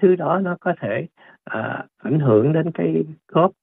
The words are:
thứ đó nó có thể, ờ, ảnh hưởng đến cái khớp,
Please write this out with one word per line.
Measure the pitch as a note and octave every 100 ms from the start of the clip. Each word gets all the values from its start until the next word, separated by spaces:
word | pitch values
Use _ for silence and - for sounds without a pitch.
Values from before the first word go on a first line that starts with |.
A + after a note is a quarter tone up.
thứ | F#3+ F3+
đó | D3+ F3+
nó | F#3 F3
có | F3+ E3+
thể, | G#2 A#2 E3+ _ - _
ờ, | - G#2+ A#2 B2 - _
ảnh | G#2+ D3+
hưởng | C3+ G#2+ C3
đến | D#3+ E3
cái | E3 E3+ D#3+ D#3 D#3 _
khớp, | D#3 F#3 -